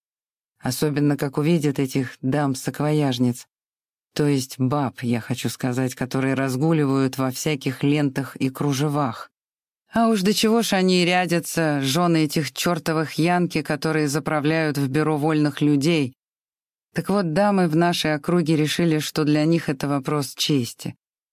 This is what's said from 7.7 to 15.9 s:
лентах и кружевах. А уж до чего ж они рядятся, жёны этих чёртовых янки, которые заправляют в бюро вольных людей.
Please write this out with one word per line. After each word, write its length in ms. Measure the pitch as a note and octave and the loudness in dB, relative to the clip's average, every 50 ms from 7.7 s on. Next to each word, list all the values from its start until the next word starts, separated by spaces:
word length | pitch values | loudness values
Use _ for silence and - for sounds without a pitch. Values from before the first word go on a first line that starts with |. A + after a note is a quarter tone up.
| B2+ - C#3+ | -4 -2 0
лентах 520 | C#3+ D3 D3+ C#3+ C#3 C3 C#3 C3 - - | 0 2 2 0 0 -2 -4 -6 -6 -6
и 140 | - C3+ C3 | -4 -4 -4
кружевах. 800 | C3 - D3 D3 C3+ C3 D3+ D3+ C#3+ D3 C#3+ A#2 - - - - _ _ _ _ _ _ _ _ _ _ _ _ - | -2 -2 -2 -2 0 0 -2 -2 0 0 -2 -2 -4 -8 -14 -18 _ _ _ _ _ _ _ _ _ _ _ _ 0
А 160 | A3+ A#3 A3+ | 2 2 2
уж 120 | A3+ G3 | 2 2
до 120 | F3+ G#3+ G#3 | 2 0 2
чего 280 | - A3+ G#3+ A3+ A#3 | 2 2 2 2 2
ж 120 | G#3 - G#3 | 2 2 2
они 320 | F#3+ F#3 F#3 F#3 F3+ F3 | 2 4 4 4 4 4
рядятся, 760 | F3 F3+ F3+ F#3 E3 F3 E3+ E3+ - - E3 D#3+ D3+ D3 C#3 | 4 2 2 2 2 0 -2 -2 -2 -2 0 0 2 0 0
жёны 420 | C3+ C3+ C3 F3 F3+ E3+ E3 D#3+ D#3 | 0 0 2 2 2 4 4 2 2
этих 260 | D3 - E3 C#3+ - | 2 0 -2 -4 -4
чёртовых 640 | - - - F3 F3 D#3+ - E3+ D#3 D#3+ D#3 - - | -4 -4 -2 -2 -2 -2 -2 -2 -2 -2 -2 -2 -2
янки, 480 | D#3 D#3 F3 F3+ F3+ F3 E3+ - D#3+ | 0 2 2 2 2 0 0 -2 -4
которые 480 | D3 - D3+ D3 - D#3+ D#3 D#3 D3+ C#3 | -2 -2 -4 -2 -2 0 0 0 0 0
заправляют 680 | C#3+ D#3 D#3 D#3 D#3 D3+ C#3 D3+ D#3+ D#3+ D#3+ D3+ C3+ | -2 -2 -2 -2 -2 0 0 0 0 0 0 0 0
в 120 | C#3 C#3 B2+ | -2 -2 0
бюро 280 | C3 D#3 D3+ D#3 D#3 | 0 0 0 0 0
вольных 440 | C#3+ D3 D#3+ D#3 D3+ D3 D3 - - | 0 0 2 2 2 2 0 0 0
людей. 540 | D3+ D3 D3 C#3 C3 E3+ | 2 2 2 2 2 2